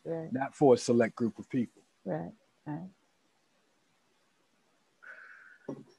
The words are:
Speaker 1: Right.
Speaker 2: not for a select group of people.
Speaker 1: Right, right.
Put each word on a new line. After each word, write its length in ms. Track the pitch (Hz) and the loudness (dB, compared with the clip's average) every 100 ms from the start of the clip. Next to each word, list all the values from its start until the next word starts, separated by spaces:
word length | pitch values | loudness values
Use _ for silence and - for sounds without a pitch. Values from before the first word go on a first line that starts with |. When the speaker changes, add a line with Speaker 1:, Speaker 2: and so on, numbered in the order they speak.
| - | -8
Speaker 1:
Right. 260 | 165 160 | -8 -6
Speaker 2:
not 220 | 127 135 | -4 -4
for 180 | - 143 | 4 6
a 60 | 120 | 6
select 360 | - 117 113 | 6 2 2
group 240 | - 113 - | 0 -4 -4
of 80 | - | -6
people. 320 | 131 107 - _ _ 185 | -4 -4 -8 _ _ -6
Speaker 1:
Right, 260 | 160 170 220 _ _ 151 | -6 -8 -14 _ _ -10
right. 220 | 151 185 - _ _ _ _ _ _ _ _ _ _ _ _ _ _ _ _ _ _ _ _ - - - - - - - - - | -10 -10 -18 _ _ _ _ _ _ _ _ _ _ _ _ _ _ _ _ _ _ _ _ -20 -18 -20 -20 -20 -20 -16 -16 -16